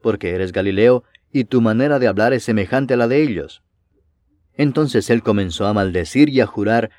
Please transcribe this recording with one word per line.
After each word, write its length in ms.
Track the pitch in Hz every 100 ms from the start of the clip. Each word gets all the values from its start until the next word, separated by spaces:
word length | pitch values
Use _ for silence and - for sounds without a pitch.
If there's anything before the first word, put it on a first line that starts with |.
porque 300 | 113 104 90
eres 200 | 92 95
Galileo, 520 | 92 98 95 117 127 - _ _
y 140 | 143 117
tu 160 | 127
manera 380 | 113 110 143 143
de 80 | 120
hablar 260 | 98 113
es 100 | 127
semejante 500 | - 110 92 131 135
a 40 | 127
la 100 | 117
de 160 | 139
ellos". 400 | 151 90 71 - _ _ _ _ _ _ _ _ _
Entonces 560 | - 143 143 147 120 -
él 140 | 117
comenzó 440 | 113 104 95 80 98
a 60 |
maldecir 560 | 104 95 90 82 131 147
y 120 | 131
a 60 | 107
jurar: 440 | - 101 113 113